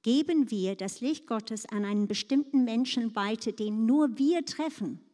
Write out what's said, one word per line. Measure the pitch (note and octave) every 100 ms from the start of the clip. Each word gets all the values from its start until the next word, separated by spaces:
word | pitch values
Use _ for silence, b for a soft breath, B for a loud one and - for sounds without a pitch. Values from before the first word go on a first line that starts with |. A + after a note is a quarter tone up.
Geben | A3 C4 D#4 E4 B3+
wir | G#3+ F#3 F#3+
das | F#3+ -
Licht | B3 D4+ -
Gottes | A3+ G#3+ G#3+
an | - G#3+ G3+
einen | G#3 G3+
bestimmten | G#3 - C4+ C#4 C#4
Menschen | B3 A3+ B3+ B3 A3+ A3
weiter, | G3+ A3 A#3
den | G3+ G#3+ G#3+ A3+
nur | C#4+ D4 A3
wir | C#4 E4+
treffen | - - D#4 - F#3 - _